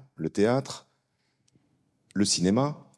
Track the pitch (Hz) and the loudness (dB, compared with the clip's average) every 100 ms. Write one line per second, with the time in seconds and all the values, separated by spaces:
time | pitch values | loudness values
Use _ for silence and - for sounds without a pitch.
0 | - - 78 - 104 127 135 - - _ | -18 -8 -8 0 2 2 -2 -12 -16 _
1 | _ _ _ _ _ _ _ _ _ _ | _ _ _ _ _ _ _ _ _ _
2 | _ 95 101 - 90 110 139 147 - | _ -2 0 2 2 2 0 -4 -16